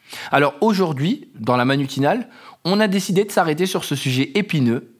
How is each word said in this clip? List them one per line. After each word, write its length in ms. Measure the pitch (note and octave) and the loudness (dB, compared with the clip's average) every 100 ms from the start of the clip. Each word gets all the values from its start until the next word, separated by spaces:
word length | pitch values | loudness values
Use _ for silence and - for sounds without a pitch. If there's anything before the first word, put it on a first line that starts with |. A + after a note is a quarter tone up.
| - - - | -20 -16 -2
Alors 220 | C#3 C#3+ C#3+ | 2 2 2
aujourd'hui, 680 | A3 F#3+ F3+ C3+ D#3 C4 - - | 0 2 0 0 -2 -2 -8 -8
dans 220 | A2+ B2 | 0 2
la 80 | B2+ | 2
manutinale, 640 | C#3 C#3 C#3 C#3 A3 A#3 - - - | 2 0 0 0 0 -4 -14 -20 -10
on 160 | E3 G3+ | -2 0
a 80 | G#3+ | 2
décidé 380 | F#3+ F#3 F#3 G#3 | 0 0 0 0
de 60 | |
s'arrêter 340 | G3+ E3 D3+ F#3 | 0 0 0 0
sur 180 | F#3+ | -2
ce 120 | - C#3 | -4 -4
sujet 360 | C3+ B2+ C#3 G3+ | -2 -2 0 -2
épineux, 600 | G3+ D#3+ A#2+ A#2+ - _ | 0 2 2 0 -4 _